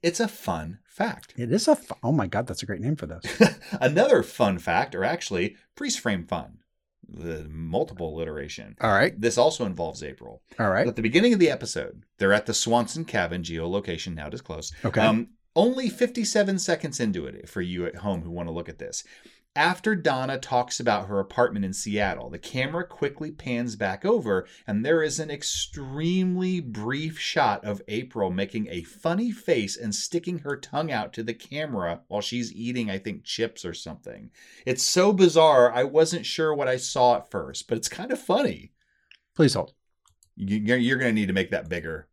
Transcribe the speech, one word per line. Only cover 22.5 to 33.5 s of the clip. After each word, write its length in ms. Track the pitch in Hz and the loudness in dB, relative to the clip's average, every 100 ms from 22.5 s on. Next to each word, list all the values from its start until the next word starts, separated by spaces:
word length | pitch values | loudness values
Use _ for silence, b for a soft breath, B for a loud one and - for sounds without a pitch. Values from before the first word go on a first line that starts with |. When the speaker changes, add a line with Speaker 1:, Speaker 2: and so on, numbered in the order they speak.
| 127 135 165 180 | -4 -4 -4 -8
Speaker 1:
quickly 460 | - 143 143 156 | -4 -4 -4 -12
pans 420 | 160 131 120 120 | -10 -6 -4 -4
back 300 | 107 101 95 | -2 -4 -2
over, 420 | 196 233 120 95 B B - | 0 2 2 -2 B B -4
and 160 | 104 | -2
there 180 | 127 165 | 2 2
is 160 | 156 - | 2 -2
an 140 | 151 | -6
extremely 1300 | 143 - - - - 135 139 160 185 185 180 185 185 | -6 -6 -6 -6 -10 -10 -2 0 2 2 0 0 -2
brief 580 | 131 107 107 135 160 160 | -4 -6 -4 -4 -4 -6
shot 460 | - 160 127 101 | -4 2 2 2
of 180 | 107 101 - | -4 -8 -6
April 420 | 110 127 113 95 | -6 -6 -2 -2
making 380 | 90 98 113 107 | 0 -2 -4 -6
a 140 | 87 | -6
funny 480 | 80 - 160 180 240 | -10 -4 -2 0 -2
face 440 | 202 - 147 101 - | -4 0 2 2 -4
and 160 | 117 | -6
sticking 480 | 101 - 170 175 175 | -4 -2 -4 -2 -6
her 160 | 139 139 | -6 -8
tongue 360 | - 143 160 | -4 -4 -2
out 200 | 120 - | -4 -4
to 100 | - | -6
the 100 | 113 | -6
camera 680 | 113 - 143 151 113 85 82 _ | -8 -10 -8 -4 -4 -4 -6 _
while 140 | 104 | -4
she's 340 | 104 120 117 | -2 -4 -6
eating, 340 | - 117 123 110 | -6 -4 -2 -2
I 100 | 98 | -4
think, 260 | 110 95 | -6 -10
chips 400 | - - 117 | -8 -4 -4